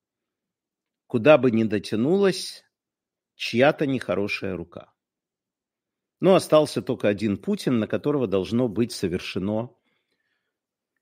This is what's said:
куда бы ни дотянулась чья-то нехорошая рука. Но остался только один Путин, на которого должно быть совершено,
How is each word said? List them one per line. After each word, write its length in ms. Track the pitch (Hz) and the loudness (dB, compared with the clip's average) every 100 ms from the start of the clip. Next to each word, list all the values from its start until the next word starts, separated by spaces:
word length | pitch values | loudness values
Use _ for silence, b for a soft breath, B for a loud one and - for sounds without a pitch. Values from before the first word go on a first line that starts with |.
| _ _ _ _ _ _ _ _ _ _ _ | _ _ _ _ _ _ _ _ _ _ _
куда 320 | 123 127 151 | 2 6 6
бы 140 | 127 | 6
ни 100 | 113 | 2
дотянулась 1000 | 113 104 - 107 127 196 196 175 - - _ _ _ _ _ _ _ - | 0 -2 -4 -2 0 2 2 0 -8 -16 _ _ _ _ _ _ _ -12
чья-то 500 | - 117 139 147 143 | -4 2 2 2 -2
нехорошая 680 | 127 - 98 101 - 101 87 | -4 -4 -4 -4 -6 -8 -8
рука. 360 | 85 - - _ _ _ _ _ _ _ _ _ _ _ _ - | -10 -16 -20 _ _ _ _ _ _ _ _ _ _ _ _ -2
Но 140 | 165 | 4
остался 480 | 175 - 156 147 123 | 4 6 4 4 -2
только 260 | 107 117 107 | -6 -2 0
один 300 | 101 107 98 | 0 0 -2
Путин, 400 | - 208 - 120 | -2 -4 0 -2
на 80 | 104 | -2
которого 400 | 104 147 147 113 | -4 -2 -2 0
должно 420 | 98 90 117 127 | -2 -2 -2 -2
быть 240 | 95 120 | -2 -4
совершено, 760 | - 92 85 - - 95 107 123 _ _ _ _ _ _ _ _ _ _ _ _ _ | -4 -4 -4 -6 -6 -4 -4 -6 _ _ _ _ _ _ _ _ _ _ _ _ _